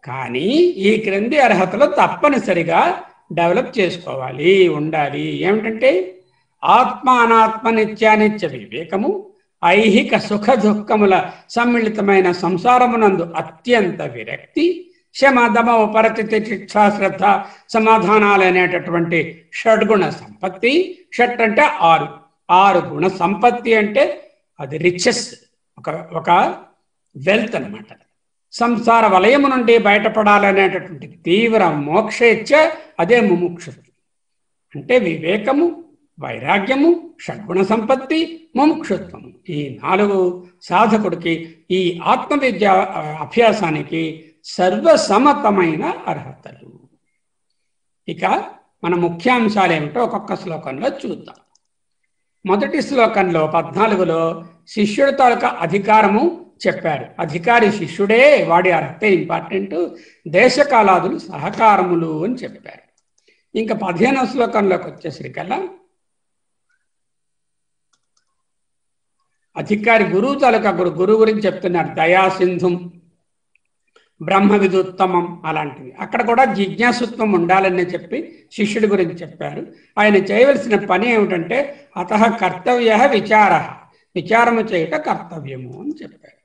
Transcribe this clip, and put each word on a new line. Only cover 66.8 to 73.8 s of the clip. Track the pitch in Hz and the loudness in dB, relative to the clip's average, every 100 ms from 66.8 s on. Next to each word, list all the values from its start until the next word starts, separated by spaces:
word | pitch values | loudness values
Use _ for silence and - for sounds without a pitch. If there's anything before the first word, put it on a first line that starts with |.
| _ _ _ _ _ _ _ _ _ _ _ _ _ _ _ _ _ _ _ _ _ _ _ _ _ _ _ - | _ _ _ _ _ _ _ _ _ _ _ _ _ _ _ _ _ _ _ _ _ _ _ _ _ _ _ -12
అధికారి | - 208 220 226 | -4 -2 2 2
గురువు | 185 180 247 277 | 2 0 0 2
తాలూకా | 262 226 208 | 2 2 0
గురు-, | 175 180 | 0 -4
గురువు | 156 185 220 | -2 0 4
గురించి | 220 214 | 4 2
చెప్తున్నారు. | 202 - 185 170 156 | -2 -4 -4 -4 -4
దయా | - 160 185 190 | -2 2 4 2
సింధుం | 185 180 175 180 175 175 - _ _ _ _ _ _ _ _ | 0 -2 0 -2 -2 -8 -20 _ _ _ _ _ _ _ _